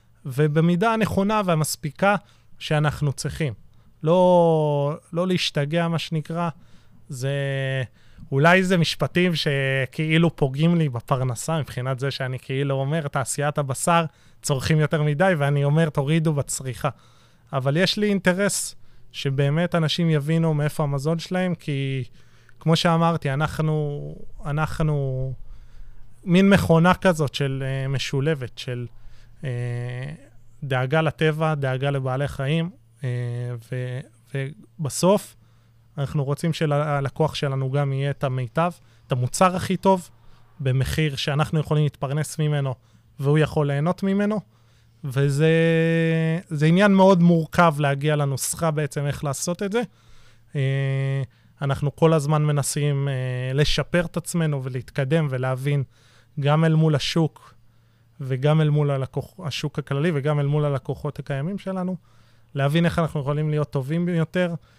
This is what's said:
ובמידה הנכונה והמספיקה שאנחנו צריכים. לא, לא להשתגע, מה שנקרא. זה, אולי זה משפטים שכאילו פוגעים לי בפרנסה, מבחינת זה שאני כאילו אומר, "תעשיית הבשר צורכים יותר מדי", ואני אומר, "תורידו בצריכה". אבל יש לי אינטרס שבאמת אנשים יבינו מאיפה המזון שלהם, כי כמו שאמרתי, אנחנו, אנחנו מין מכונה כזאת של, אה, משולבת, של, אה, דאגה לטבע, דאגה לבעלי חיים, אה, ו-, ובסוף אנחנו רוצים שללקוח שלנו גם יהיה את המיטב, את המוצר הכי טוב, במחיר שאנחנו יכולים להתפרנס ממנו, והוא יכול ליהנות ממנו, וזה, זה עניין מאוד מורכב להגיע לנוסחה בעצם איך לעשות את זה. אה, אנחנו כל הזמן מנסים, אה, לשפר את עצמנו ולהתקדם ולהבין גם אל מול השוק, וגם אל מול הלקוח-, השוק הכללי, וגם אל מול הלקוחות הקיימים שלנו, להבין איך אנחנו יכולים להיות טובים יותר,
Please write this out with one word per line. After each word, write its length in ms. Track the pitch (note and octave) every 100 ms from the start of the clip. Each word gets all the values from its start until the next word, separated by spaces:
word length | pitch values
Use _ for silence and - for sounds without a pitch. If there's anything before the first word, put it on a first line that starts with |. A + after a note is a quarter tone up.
| _ _ C#3+
ובמידה 680 | B2+ D3+ D3+ E3 F3 A3+
הנכונה 480 | A3 G#3+ - G3 G#3+ F#3
והמספיקה 720 | D#3+ D3+ - D3+ - G3 G#3 - _ _ -
שאנחנו 540 | - D3+ D3+ - D3
צריכים. 400 | - C#3+ - D3+ G#2 - - - -
לא, 920 | D3+ F3+ F3+ F3 E3+ D#3+ D3+ C#3+ C#3+ D#3 -
לא 140 | E3 F#3
להשתגע, 600 | F3+ - - C#3+ E3 E3+
מה 120 | E3
שנקרא. 500 | - D#3+ D3 E3 E3+ - - - - - -
זה, 200 | C3 C3+ C#3+ C#3 C3+ C3+ C3+ B2+ _ - - -
אולי 320 | C3+ D#3+ F#3
זה 140 | F#3 F#3
משפטים 540 | D#3+ - C#3 F3 F3+ D#3+
שכאילו 1000 | - C#3 C3+ C3+ B2+ - D#3 D#3+ E3 -
פוגעים 400 | C#3 C3+ D#3+ E3+
לי 140 | D3+
בפרנסה, 720 | A#2+ - C3+ B2+ A#2 - D#3+
מבחינת 400 | - - B2+ C3
זה 120 | C#3
שאני 280 | - C3 B2+
כאילו 360 | - C3+ C#3+ C3+
אומר, 320 | C3+ D#3+ C#3+
"תעשיית 500 | C#3+ B2 - C#3+ D3
הבשר 480 | C3+ C3 - E3+ E3 - - -
צורכים 380 | - C#3 - D#3
יותר 240 | D3+ D#3+
מדי", 300 | D3+ D3 F#3+ E3
ואני 260 | C#3+ C#3+
אומר, 260 | C#3+ D3+ D#3+
"תורידו 440 | C#3+ C#3 E3 D#3+
בצריכה". 560 | C#3+ - - C3 A#2+ C#3+ - - - _ _ _
אבל 240 | C#3 C3 D3+
יש 200 | F#3+ -
לי 120 | G#3
אינטרס 640 | G3+ F#3 F3+ G3+ - - - - - -
שבאמת 640 | - C#3+ C3+ C#3 D3+ F3 E3+
אנשים 340 | D#3 - E3
יבינו 440 | D#3 C#3+ E3 E3
מאיפה 300 | D3+ D3 -
המזון 360 | D3 C#3 C#3+ E3
שלהם, 360 | - F#3 F#3 E3+
כי 480 | - C#3 C#3 C3+ B2 - - - - -
כמו 160 | D#3 E3
שאמרתי, 580 | F3 E3 E3+ E3 C#3+
אנחנו, 840 | C3+ D#3 - D#3 D#3 D3 C#3+ D3 D3+ - - D#3+
אנחנו 880 | D3 D#3 - D#3 D3 C#3 C3 C3 B2+ - - - - - - - -
מין 260 | F#3+ F3 G3
מכונה 440 | G3 - E3 F3
כזאת 420 | F3+ F#3+ D#3+ C#3+ -
של, 280 | C#3 C3+ C3+
אה, 220 | C3+ C3+
משולבת, 720 | C3+ - C#3 C#3+ D3+ B2 -
של, 300 | - B2 A#2+ - - - - -
אה, 60 | C#3+ A#2+ B2 A#2+ B2 B2 C3+ - - - - -
דאגה 380 | C#3 C3 C3 D#3+
לטבע, 540 | D#3 - D#3 D#3 D#3+ D3+
דאגה 340 | C3+ B2+ C#3+
לבעלי 380 | C#3 C3 C3 C#3+
חיים, 420 | - C3+ E3 E3 - _ _
אה, 60 | C3 B2 A#2+ A#2+ B2 A#2+ A#2
ו-, 280 | B2+ B2+ B2+ - _ _
ובסוף 1000 | C#3 C3+ - - - C#3+ - F3 G#3 - - _ _ _ _ _ -
אנחנו 260 | C#3 D3+
רוצים 300 | C#3 C#3+ E3+
שללקוח 800 | D#3 D#3+ C#3+ D3+ C#3+ C3+ - D#3 -
שלנו 360 | C#3+ C3+ C3
גם 220 | C#3 C#3
יהיה 180 | C3+ C#3
את 120 | C#3
המיטב, 480 | C#3 B2+ A#2+ - E3+ E3+ _ - -
את 40 |
המוצר 440 | B2+ B2 - F#3 F3+
הכי 220 | - F#3
טוב, 320 | G3 F#3+ - - - - - -
במחיר 560 | C3 C3 B2+ - D#3 C3+
שאנחנו 440 | - C#3+ D#3 D#3+
יכולים 240 | C#3+ D3+
להתפרנס 560 | D3+ - C3+ C#3+ D3 -
ממנו, 360 | D3+ D3 C#3 B2 _ _ _ -
והוא 180 | C#3 D#3
יכול 300 | D3 - C#3+
ליהנות 360 | C#3 D#3+ F3+
ממנו, 360 | G3 G3 G#3 G#3+ - _ _ _ _ _
וזה, 460 | C#3+ C3 C#3+ C#3 D#3+ E3 E3 E3 E3 E3 E3 D#3+ D#3+ E3 -
זה 180 | D3+ D#3
עניין 280 | F3 G3+
מאוד 300 | G3 F#3+ F#3+
מורכב 520 | E3+ E3+ D#3 - E3+ D3
להגיע 360 | C#3+ C#3 D3+ D3+
לנוסחה 560 | C#3+ C3 - - E3
בעצם 340 | D3+ D3 - C#3+
איך 180 | C3+
לעשות 400 | D3 C3+ - F3
את 80 | G3+
זה. 100 | A3+ A#3+ _ - - - - _ D3
אה, 680 | C3+ C3+ C3+ C3+ C3+ C3+ C3 _ _ -
אנחנו 340 | C#3+ C#3 C#3+ -
כל 180 | D#3+
הזמן 300 | D#3+ C#3+ D#3 D3+
מנסים, 640 | D3 B2+ D3+ D3 C#3 C#3
אה, 60 | C3 B2+ B2 B2+
לשפר 520 | C3+ D3+ - C#3 - -
את 120 | -
עצמנו 460 | - E3+ D#3+ C#3+
ולהתקדם 640 | C3 B2+ - - C3 D#3+ D3
ולהבין 540 | C3 B2+ C3 C#3 C#3+ C3 _ _ _ _ -
גם 260 | C#3 D3+ D#3+
אל 100 | D#3
מול 200 | D#3+ D3
השוק, 580 | - E3+ D#3+ - - - - _ _ _ _ -
וגם 400 | C3+ C3 C#3+ D#3
אל 80 | D3+
מול 220 | D3 D3
הלקוח-, 480 | C#3 C3 C#3+ - - D#3+
השוק 340 | - D3 -
הכללי, 320 | C#3+ C#3+ E3
וגם 260 | D3 C#3 D3
אל 60 | C#3+
מול 200 | D3+ D3
הלקוחות 540 | C3+ - C#3 D3 -
הקיימים 380 | C3+ C#3 D#3 G3+
שלנו, 380 | G3 F#3+ F3+ F#3 _ - _ _ _ C#3+
להבין 300 | C#3 D#3+ E3+
איך 140 | -
אנחנו 200 | D#3+ D#3
יכולים 300 | C3+ D3 D3+
להיות 200 | D3+ D3
טובים 400 | C#3+ C3 E3 F3
יותר, 440 | E3+ D#3 F3+ F3+ E3 _